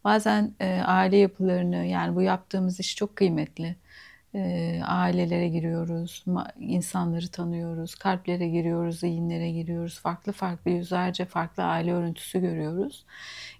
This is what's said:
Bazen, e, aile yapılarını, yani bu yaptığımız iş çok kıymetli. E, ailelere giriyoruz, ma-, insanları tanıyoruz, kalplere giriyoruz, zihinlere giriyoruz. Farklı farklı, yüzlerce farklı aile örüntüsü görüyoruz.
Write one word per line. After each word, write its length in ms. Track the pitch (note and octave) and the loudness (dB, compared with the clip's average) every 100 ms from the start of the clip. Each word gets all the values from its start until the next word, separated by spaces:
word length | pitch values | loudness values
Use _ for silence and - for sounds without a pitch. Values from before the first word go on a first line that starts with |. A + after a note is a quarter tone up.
Bazen, 500 | G#3 G#3+ G#3+ G#3+ G#3+ - | 2 4 4 2 2 -2
e, 200 | F#3+ F#3 | -2 0
aile 360 | F#3 F#3 F#3+ G3 | 2 4 6 8
yapılarını, 600 | F#3+ F#3 F#3 F3+ F3 F3 | 6 4 2 2 2 0
yani 400 | F3 F3+ E3+ F3 | 0 0 0 2
bu 60 | |
yaptığımız 580 | F#3 F#3 - F#3+ F#3 F3+ | 2 2 0 0 0 -2
iş 160 | - - | -6 -4
çok 200 | G#3 - | -6 2
kıymetli. 600 | G3 D#3 D3+ - E3 F3+ - - - - _ | 2 2 -2 -6 -8 -8 -14 -20 -20 -20 _
E, 460 | G3+ F#3 F3 E3+ E3+ - | -4 -2 -2 -2 -2 0
ailelere 640 | F3+ F3+ F3+ F3 F3 F3 | 2 2 2 2 2 2
giriyoruz, 760 | E3 E3 E3 E3+ E3 E3+ - F#3 | 0 0 -2 -2 -4 -6 -6 -2
ma-, 260 | F3 - - | -2 -4 -10
insanları 680 | - F3+ - F#3 E3+ E3+ F3 | -2 -2 0 -2 0 -2 -4
tanıyoruz, 640 | - E3+ E3+ E3+ E3 E3+ | -6 -4 -4 -6 -6 -8
kalplere 540 | - G3 F#3 F3+ F3 F3 | -4 -2 0 -2 0 0
giriyoruz, 520 | E3+ E3 E3+ E3+ E3+ | 0 0 0 -2 -2
zihinlere 500 | F3 E3 E3+ E3 E3+ | -2 0 -2 -2 -2
giriyoruz. 480 | E3 E3 E3+ E3+ - | -2 -4 -4 -6 -4
Farklı 340 | - F3 - | -4 -4 -6
farklı, 380 | G3+ F#3 E3+ F3+ | -4 -4 -2 0
yüzlerce 540 | F3 F3 F3+ F3+ F3+ | 0 0 0 0 -2
farklı 380 | F#3 F3 E3+ - | -4 -2 -2 -2
aile 300 | F3 E3 E3+ | 0 2 0
örüntüsü 460 | F3 E3+ E3 - F#3 | 0 -2 -6 -4 -2
görüyoruz. 640 | F3+ E3 D3+ F3 C4 - _ - - - - | 0 -2 -4 -2 -4 -6 _ -20 -16 -14 -16